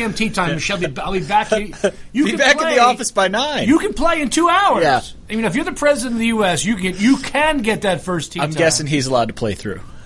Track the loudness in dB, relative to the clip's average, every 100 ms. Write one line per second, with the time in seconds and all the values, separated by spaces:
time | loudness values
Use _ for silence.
0 | -2 -2 -2 0 -2 -2 -4 -4 -4 -6
1 | -4 -4 0 0 2 0 -2 -4 -4 -4
2 | -6 -2 0 2 2 2 2 4 4 2
3 | -2 0 0 0 -2 -2 2 2 2 0
4 | 0 0 0 2 4 4 4 4 4 2
5 | -2 -10 -8 -4 -2 -2 -4 0 2 2
6 | 0 -2 0 2 2 0 0 -2 -2 0
7 | 2 2 0 0 0 0 0 0 0 -2
8 | -2 -6 -6 -4 -4 2 2 2 0 0
9 | 2 0 0 -2 -4 -4 -6 -10 -12 -16